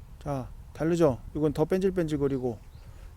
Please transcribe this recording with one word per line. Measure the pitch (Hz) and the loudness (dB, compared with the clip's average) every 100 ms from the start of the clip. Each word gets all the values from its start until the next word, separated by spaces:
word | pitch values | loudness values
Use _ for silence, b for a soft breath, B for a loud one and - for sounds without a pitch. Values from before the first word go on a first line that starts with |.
| - - | -18 -12
자, | 151 135 117 - - | -6 -6 -6 -14 -16
다르죠? | - 156 170 156 117 - 151 | -2 0 6 6 4 -4 0
요건 | 151 | 0
더 | 151 165 | 2 2
뺀질뺀질거리고 | 190 190 185 156 147 139 135 123 107 - - B B B | 4 2 2 0 2 2 2 -2 -4 -12 -16 B B B